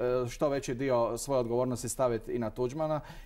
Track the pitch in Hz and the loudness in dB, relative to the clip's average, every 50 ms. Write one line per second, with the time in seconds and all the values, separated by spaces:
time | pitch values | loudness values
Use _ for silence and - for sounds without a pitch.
0 | 123 123 127 127 123 120 - - 160 143 139 139 - 147 123 117 139 135 123 117 | 2 2 2 2 0 -2 -2 0 0 2 0 0 -2 -2 -4 -2 2 2 4 4
1 | 117 107 117 110 - 139 135 127 117 113 120 123 127 127 123 - - 117 - - | 4 2 0 -4 -2 0 0 0 2 2 2 2 2 2 0 -2 -4 -4 0 2
2 | 131 123 113 107 - 110 - 120 117 107 - 123 123 123 139 160 156 156 156 143 | 2 2 2 0 -2 -2 -2 -2 -2 -2 -2 -2 -2 -2 0 -2 -2 0 0 -2
3 | - - 160 - - | -4 -8 -14 -12 -8